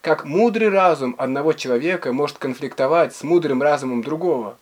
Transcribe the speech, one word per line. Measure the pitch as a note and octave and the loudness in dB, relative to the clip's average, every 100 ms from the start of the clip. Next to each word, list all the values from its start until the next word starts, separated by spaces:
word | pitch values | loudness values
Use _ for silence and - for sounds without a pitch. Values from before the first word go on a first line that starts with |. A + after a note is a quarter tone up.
Как | - D#3 | 0 -2
мудрый | D3 E3 A#3 A3 G#3+ | 0 2 2 2 2
разум | G3 F#3 D3+ B2+ A#2+ | 4 4 2 -2 -4
одного | C3 C3+ D3+ | -4 0 0
человека | D#3 C3+ B2 D#3 F#3 C#3+ | 0 0 0 0 -2 -2
может | B2+ C#3+ - | -2 -2 -4
конфликтовать | C#3 B2 C3+ - C3+ E3 D3 | -8 -6 -8 -2 0 2 0
с | - | -2
мудрым | E3 F3 D#3 C3 | 2 2 2 2
разумом | C#3+ D3 C3+ A#2+ | 2 2 0 -4
другого? | A#2 D#3 F3+ C#3 G#2 - | -4 -4 -2 -2 -4 -12